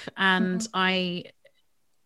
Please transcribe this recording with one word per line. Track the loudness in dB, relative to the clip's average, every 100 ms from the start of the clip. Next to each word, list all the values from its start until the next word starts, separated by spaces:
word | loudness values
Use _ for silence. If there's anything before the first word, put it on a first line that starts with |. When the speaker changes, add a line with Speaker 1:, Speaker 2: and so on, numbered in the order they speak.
| -12 0
Speaker 1:
And | 2 4 2 0
Speaker 2:
Mm-hmm. | -2
Speaker 1:
I, | 0 2 2 -2 -6 -10 _ -20 _ _ _ _ _